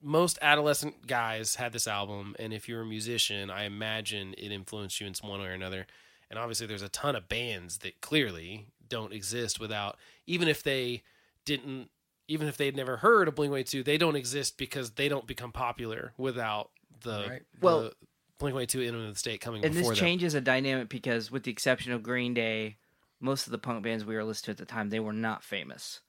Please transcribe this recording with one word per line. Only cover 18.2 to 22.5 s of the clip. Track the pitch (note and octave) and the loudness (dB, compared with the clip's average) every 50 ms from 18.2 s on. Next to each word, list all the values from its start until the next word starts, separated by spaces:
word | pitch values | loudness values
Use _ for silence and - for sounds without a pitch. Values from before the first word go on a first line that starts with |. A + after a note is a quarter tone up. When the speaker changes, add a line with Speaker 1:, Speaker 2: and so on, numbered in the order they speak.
| _ _ _ - | _ _ _ -4
Speaker 1:
Blink | C#3+ C#3+ B2+ | -2 0 0
one | C3+ | 0
eighty-two | B2 A#2+ - C3 | 0 0 2 0
and | B2 A#2 | 0 0
Enema | A#2 A#2 A2 G#2+ | 0 -2 -4 -4
of | G2+ | -4
the | - | -4
State | - A#2+ A2 G#2+ | -4 -4 -4 -4
coming | - A#2+ A2+ G#2 D3 | -6 -6 -2 0 2
Speaker 3:
and | D#3 D#3 | 2 4
Speaker 1:
before | E3+ F3+ A#2 | 4 4 4
Speaker 3:
this | A2 G2+ | 4 6
Speaker 1:
them. | F3 | 6
Speaker 3:
changes | E3+ F3 F3+ F3 E3+ D3 | 4 4 4 2 2 2
the | C#3+ | 2
dynamic | B2+ C3+ B2+ C3 C3+ C3+ C3 C3 A#2+ G#2+ | 4 4 4 4 4 2 2 0 0 -4
because | - A#2+ - C3 A#2+ A#2 A2 A2+ | -6 -4 0 2 2 2 0 -2
with | B2 C3+ - | -4 -4 -4
the | B2+ | -4
exception | A2 - - C3+ B2+ - - B2 | -4 2 4 4 4 4 2 -2
of | B2 A#2 | -2 -2
Green | G#2+ A2+ B2 B2 B2 B2 B2 | 0 0 0 2 2 2 2
Day, | A#2+ A2+ A2+ | 2 2 2